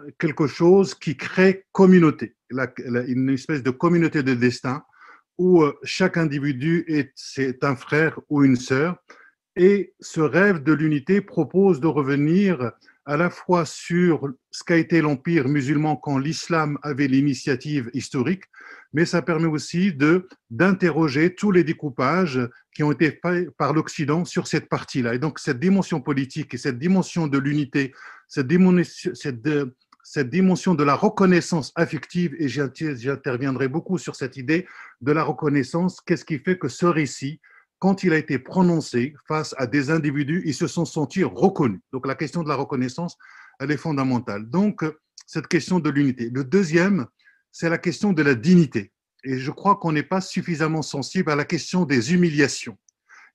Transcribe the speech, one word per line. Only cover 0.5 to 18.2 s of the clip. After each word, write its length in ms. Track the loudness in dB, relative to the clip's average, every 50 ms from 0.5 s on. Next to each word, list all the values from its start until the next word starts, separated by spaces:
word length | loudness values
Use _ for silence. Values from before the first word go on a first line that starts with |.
| 0 2 4 6 6 6 4 2 -2
qui 240 | -8 -8 -8 -6 -6
crée 480 | -8 -6 0 4 4 4 4 2 -4 _
communauté, 640 | 2 4 8 8 8 8 8 6 2 0 -6 -10 _ _ _ -12
la, 200 | -8 -6 -6 -6 -8 -10 -8
la, 160 | -4 -4 -4
une 300 | -2 -2 -2 -2 0 0
espèce 320 | -2 -2 -4 -4 -4 -4 -2
de 80 | -2
communauté 500 | -2 0 2 2 4 4 2 2 0 0
de 140 | 0 0 0
destin 480 | 2 2 0 0 0 -4 -6 -6 -6 -8 _ _ _ -20 -20 -20 -20 _ _ _ -2
où, 240 | 2 6 6 6 6
euh, 100 | 4 2 -2
chaque 360 | -10 -8 -4 0 0 0 0 0
individu 680 | -2 -2 -2 -2 -2 -2 -4 -2 0 0 0 0 0 -2
est, 240 | -2 -2 -2 -4 _
c'est 480 | -20 -20 -12 -6 -4 -4 -4 -4 -2 -2
un 120 | -2 -2
frère 440 | -2 -4 -2 0 2 2 0 -2 -4 -8 -4
ou 140 | 2 4 4
une 140 | 4 4 4
sœur. 400 | 0 -2 -2 0 0 -2 -4 -6 _ _ -20 _ _ _ _ _ _ _ 0 4
Et 360 | 4 6 6 4 0 -4 _ _
ce 220 | -18 -10 -4 -2
rêve 400 | -2 2 2 4 4 4 2 0
de 100 | 2 0
l'unité 480 | 0 2 2 0 0 0 0 0 0 0
propose 640 | 0 -2 -4 -4 -4 0 2 2 4 4 4 2
de 60 | 2 0
revenir 880 | 0 0 0 0 0 0 2 2 2 2 2 2 0 -2 -4 -6 -8 _ _ _ _ _ _
à 120 | -4 -2 0
la 140 | 0 -2
fois 340 | -2 -6 -4 0 0 0 0
sur 680 | -2 -6 -12 -8 -2 0 2 4 4 2 2 -2 -6 -10 -10 _ _
ce 120 | -18 -12 -4
qu'a 140 | 0 2 2
été 240 | 2 2 2 2
l'empire 460 | 2 2 0 -2 -2 0 0 0 2 2
musulman 480 | 0 0 0 0 0 0 0 0 -2
quand 240 | -4 -4 -4 -2 -2
l'islam 580 | -2 -2 -6 -6 -6 -4 -2 -2 -2 -2 -4 -6 -6
avait 240 | -6 -4 -2 0 2
l'initiative 840 | 2 2 2 2 0 -2 -2 -4 -4 -2 -4 -4 -4 -4 -4 -4 -6
historique, 480 | -8 -8 -6 -4 -2